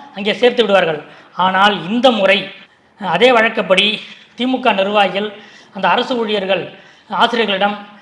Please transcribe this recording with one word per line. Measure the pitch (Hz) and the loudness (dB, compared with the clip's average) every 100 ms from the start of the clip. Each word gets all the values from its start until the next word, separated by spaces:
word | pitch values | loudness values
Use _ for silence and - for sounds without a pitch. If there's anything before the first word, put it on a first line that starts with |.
| - 196 | -16 -6
அங்கே | 208 | -4
சேர்த்து | - 240 240 | 0 2 2
விடுவார்கள். | 208 196 165 151 - - - | 4 2 2 -2 -10 -20 -12
ஆனால், | - 185 190 208 190 165 | -2 0 2 2 0 -4
இந்த | 240 254 | 0 2
முறை | 214 190 196 - - - _ _ - | 4 2 2 -2 -16 -20 _ _ -10
அதே | 190 170 247 | -4 2 4
வழக்கப்படி | 233 226 220 180 185 208 202 - - - - | 4 2 -2 0 2 2 -2 -10 -20 -18 -6
தி | 254 | -4
மு | 262 | -2
க | 240 | 0
நிர்வாகிகள் | 196 196 208 190 190 208 - - - - | 0 0 0 0 -2 -6 -10 -20 -20 -20
அந்த | 196 190 | -4 0
அரசு | 233 240 247 | 0 -2 -4
ஊழியர்கள் | 214 208 190 180 143 - - _ - | -2 -4 -2 -4 -6 -14 -20 _ -8
ஆசிரியர்களிடம், | 190 226 233 208 190 208 208 - - | -2 0 0 -2 0 -2 -4 -14 -20